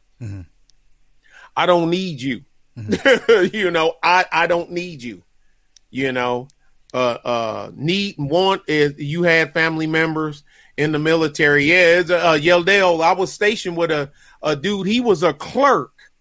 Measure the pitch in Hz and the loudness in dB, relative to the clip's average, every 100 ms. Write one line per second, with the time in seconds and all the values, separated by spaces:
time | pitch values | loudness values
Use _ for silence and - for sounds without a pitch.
0 | _ _ 110 98 87 _ _ _ _ _ | _ _ -14 -14 -18 _ _ _ _ _
1 | _ _ _ - - - 175 175 165 180 | _ _ _ -20 -8 -2 2 2 2 -2
2 | 185 135 135 113 - _ _ 120 107 - | -4 -6 -6 -6 -12 _ _ -16 -6 0
3 | 269 233 - 226 180 214 180 170 160 - | 2 2 4 2 2 -2 -2 0 0 0
4 | 165 185 180 160 170 175 170 175 180 151 | 2 2 2 -2 0 -2 -2 -10 -10 -12
5 | 117 90 _ _ _ _ _ _ _ 123 | -14 -16 _ _ _ _ _ _ _ -6
6 | 135 127 123 123 135 _ _ _ _ 127 | -4 -2 -2 -4 -8 _ _ _ _ -2
7 | 123 117 117 117 113 104 104 - 147 196 | -2 -2 -4 -4 -4 -8 -12 -8 -4 -2
8 | 202 147 139 170 190 190 - 151 147 143 | -4 -8 -2 0 2 0 -2 0 0 -2
9 | 143 170 175 165 156 165 165 160 156 160 | -8 -2 2 2 2 -2 -2 -2 -2 -2
10 | 160 156 156 147 _ _ _ - 151 151 | -2 -2 -6 -10 _ _ _ -4 -2 0
11 | 156 165 156 151 147 143 143 180 170 175 | 0 2 0 0 2 4 4 4 6 4
12 | 170 175 170 156 160 175 170 202 180 165 | 2 2 2 2 4 2 4 4 4 2
13 | 160 185 185 - 208 226 180 170 170 151 | 2 0 -2 -2 -2 -2 -6 -4 -2 -2
14 | 139 _ - _ 156 143 185 202 185 240 | -4 _ -20 _ -4 -2 -4 -4 -2 0
15 | 240 170 170 147 - 247 277 202 120 _ | 0 2 0 -2 -6 0 2 2 -2 _
16 | _ _ | _ _